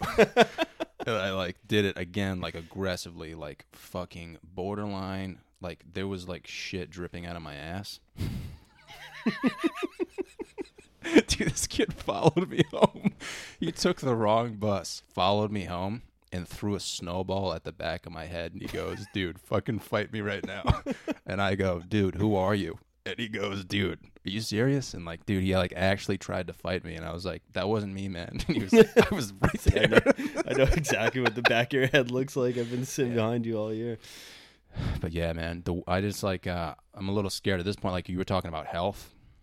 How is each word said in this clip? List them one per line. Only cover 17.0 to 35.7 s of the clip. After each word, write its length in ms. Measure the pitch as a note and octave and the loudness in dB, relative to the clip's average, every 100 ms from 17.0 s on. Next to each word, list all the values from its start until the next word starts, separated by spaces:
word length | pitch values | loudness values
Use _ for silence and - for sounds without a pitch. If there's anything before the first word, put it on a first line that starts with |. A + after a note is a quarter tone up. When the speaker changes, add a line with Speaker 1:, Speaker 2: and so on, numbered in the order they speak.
| F2 F2+ F#2+ F#2+ F#2+ | -4 -4 -2 0 0
Speaker 1:
at 100 | E2 | -2
the 80 | - | -6
back 340 | D#2+ E2 E2 E2+ | -8 -6 -6 -8
of 60 | |
my 140 | E2 D#2+ | -12 -8
head, 260 | F2 E2+ | -6 -8
and 100 | F#2+ | -8
he 60 | - | -8
goes, 360 | F2 F2 F#2 G2+ | -6 -6 -6 -6
Speaker 2:
<laughs> 60 | |
Speaker 1:
"Dude, 240 | G2+ F2+ D#2 | -2 -2 -4
fucking 400 | - G#2 G#2+ G#2 | -2 0 0 -2
fight 320 | - A2 G#2 | -2 -2 -2
me 80 | A2 | -4
right 240 | G#2 G2+ F2 | -2 -4 -6
now." 360 | - - - - | -2 0 0 -2
<laughs> 40 | - - - - | -6 -6 -8 -4
And 140 | G2 | 0
I 140 | G2 | 2
go, 260 | G2 F#2+ F2+ F2+ | 2 2 0 0
"Dude, 280 | G#2+ F#2+ F2 | 2 2 4
who 180 | G#2+ G2 | 2 4
are 180 | F#2 | 2
you?" 240 | G#2 E2 G2+ _ _ - | 2 -2 -6 _ _ -10
And 80 | F#2 | -6
he 100 | A2+ | -6
goes, 360 | G#2+ G2+ G2 | -4 -4 -4
"Dude, 360 | F#2 G2+ G2 D#2 - - - | -2 0 0 -2 -12 -12 -6
are 40 | |
you 100 | G2+ | -4
serious?" 540 | A2 G#2 C3 C#3 B2 | -2 2 2 2 -2
And, 100 | - | -8
like, 200 | E2+ E2 - | -10 -6 0
dude, 160 | F#2+ | 2
he, 120 | F#2 F#2 | 4 2
like, 160 | F2+ - | 2 2
actually 420 | F#2+ G2 - G2 | 0 2 -2 -4
tried 300 | - F#2 F2+ | -4 -6 -6
to 40 | |
fight 320 | - F2 F#2 | -8 -4 -4
me, 100 | E2+ E2 | -4 -8
and 80 | |
I 80 | D#2+ | -8
was 120 | E2+ | -6
like, 180 | F#2 D#2+ - | -6 -8 -6
"That 160 | F#2+ F#2+ | -2 0
wasn't 240 | A2 G2+ | 0 -2
me, 140 | F#2+ G2 | -4 -6
man." 320 | F2 - - | -6 -6 -4
<laughs> 60 | - | 0
And 80 | E3+ | 0
he 60 | |
was 100 | G2 | 8
like, 400 | A3+ A3 A#3+ - | 10 10 8 6
"I 20 | |
was 180 | G3+ A#2 - | 2 -4 0
Speaker 2:
<laughs> 40 | |
Speaker 1:
right 200 | A3 G#3+ | 0 4
Speaker 2:
See, 180 | - - | 4 6
I 80 | G#3+ | 6
know, 140 | A3+ | 6
Speaker 1:
there." 100 | C4+ - C#4+ | 6 4 0
<laughs> 180 | D4 - | -4 0
Speaker 2:
I 40 | |
know 100 | B2+ | 4
exactly 560 | C3+ E3 D3 - A2+ C3 | 6 4 2 2 2 2
what 140 | B2+ A2 | 2 2
the 60 | |
back 260 | B2 A#2 A#2+ | 4 4 4
of 40 | C3+ | 2
your 80 | B2+ | 4
head 240 | D3 B2 | 4 4
looks 260 | B2 C3 C#3 | 0 0 0
like. 200 | B2+ B2 | 2 0
I've 120 | A#2 | -2
been 140 | B2 | -4
sitting 280 | B2+ - B2 | -4 -2 0
Speaker 1:
Yeah. 60 | A#2 | 2
Speaker 2:
behind 240 | A2 A#2+ A2+ | 2 2 0
you 100 | A2 | -2
all 140 | G#2+ | -2
year. 260 | A2 A#2 A2 - - - - - _ _ - - - | -4 -4 -6 -12 -18 -18 -20 -20 _ _ -6 -4 -2
Speaker 1:
But 120 | F2 | -2
yeah, 200 | E2+ E2 | 0 -2
man, 300 | E2 E2 F2 | -2 -4 -4
the, 180 | F2+ | -4